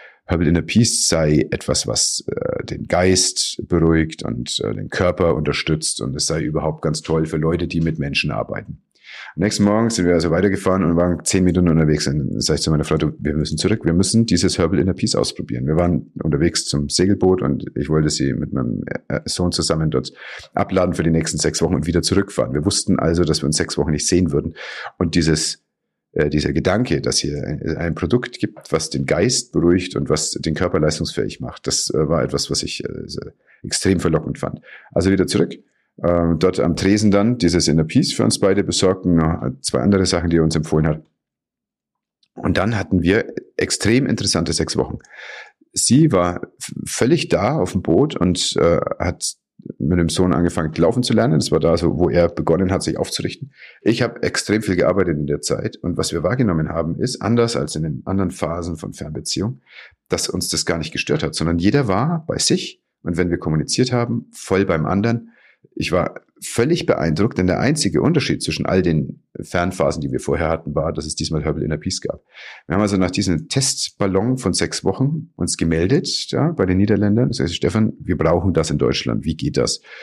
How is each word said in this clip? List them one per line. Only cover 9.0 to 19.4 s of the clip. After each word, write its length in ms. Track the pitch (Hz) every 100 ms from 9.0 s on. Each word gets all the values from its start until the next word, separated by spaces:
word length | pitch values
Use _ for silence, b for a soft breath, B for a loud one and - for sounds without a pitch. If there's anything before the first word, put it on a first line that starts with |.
| B B B -
Am 80 |
nächsten 220 | 104 - 101
Morgen 240 | 107 117
sind 160 | 113 87
wir 80 |
also 180 | 85 82
weitergefahren 520 | 85 98 95 95 95
und 120 | 85 85
waren 280 | 90 82 -
zehn 180 | 95
Minuten 240 | 90 90 87
unterwegs. 400 | 80 76 76 73
Und 120 | 76
dann 220 | 65 50
sag 140 | 78 78
ich 60 |
zu 100 | 80
meiner 140 | 76 78
Frau, 100 | 78
"Du, 140 | 80 -
wir 140 | 76
müssen 240 | 76 76 80
zurück, 260 | 92 110
wir 100 | 82
müssen 320 | 87 98 113 117
dieses 320 | - 95 -
Herbal 220 | 82 92
Inner 140 | 95
Peace 220 | 90 - -
ausprobieren." 520 | - - 53 60 67
Wir 80 | 80
waren 360 | 87 71 - -
unterwegs 420 | 80 73 85 - -
zum 240 | 71 73
Segelboot 520 | - 98 101 92 92
und 240 | 71 69 - -
ich 140 | 71
wollte 200 | 78 76
sie 240 | - 69
mit 200 | 62 73
meinem, 300 | 67 58 50 - - -
äh, 100 | - -
Sohn 260 | -